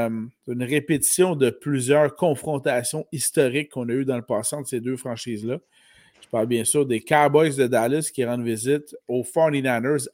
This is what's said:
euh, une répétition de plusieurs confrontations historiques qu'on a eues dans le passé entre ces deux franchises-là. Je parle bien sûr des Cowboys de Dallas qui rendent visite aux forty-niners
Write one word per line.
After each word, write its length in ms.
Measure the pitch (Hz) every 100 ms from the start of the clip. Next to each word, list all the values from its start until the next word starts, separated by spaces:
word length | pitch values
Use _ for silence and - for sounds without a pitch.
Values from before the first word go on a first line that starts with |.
| 117
euh, 0 | 113 113 - -
une 160 | 123
répétition 720 | 123 147 147 147 - - 185 160
de 140 | 139
plusieurs 680 | - 147 139 123 147 147 -
confrontations 920 | 180 135 - 143 143 123 120 156 -
historiques 600 | 139 - - 135 135 147
qu'on 180 | 131 120
a 40 |
eues 120 | 127 135
dans 100 | 123
le 60 |
passé 340 | 113 110 107 147
entre 140 | 135
ces 100 | 123
deux 160 | 120 127
franchises-là. 640 | 131 113 - 110 113 147 - _ _ _ _ _
Je 80 | -
parle 180 | 117 113
bien 160 | 120 110
sûr 200 | 147 139
des 160 | 113
Cowboys 540 | - 151 147 147 160 139
de 120 | 123
Dallas 420 | 123 117 147 156
qui 120 | - 117
rendent 180 | 120
visite 520 | 117 110 123 147 147 - -
aux 160 | 123
forty-niners 840 | 117 - 160 143 131 117 123 151 131